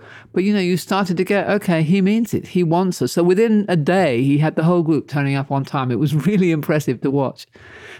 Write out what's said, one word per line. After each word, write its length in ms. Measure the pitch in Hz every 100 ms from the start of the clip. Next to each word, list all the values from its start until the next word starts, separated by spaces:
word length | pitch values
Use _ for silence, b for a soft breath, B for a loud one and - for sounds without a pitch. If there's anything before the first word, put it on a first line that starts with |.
| B B B
But, 100 | -
you 100 | 196
know, 60 | 208
you 180 | 180 180
started 400 | - 196 190 175
to 80 |
get, 240 | 180 202 -
"Okay, 360 | 202 202 165
he 180 | 156 196
means 320 | 190 220 233
it. 140 | - -
He 160 | 185
wants 360 | 170 165 190 170
us." 120 | 185
So 100 | -
within 440 | 175 185 233 214 202
a 80 | 175
day, 460 | 143 185 170 120
he 140 | 135 147
had 180 | 156 -
the 80 |
whole 180 | 160 175
group 240 | 160 151 -
turning 300 | 147 139 139
up 160 | 135
on 120 | 139
time. 280 | 135 147 127
It 80 | 120
was 120 | 147
<laughs> 120 | 151 139
really 240 | 208 180
impressive 500 | 160 143 156 147 123
to 80 | 143
watch. 360 | 139 131 - - B B B B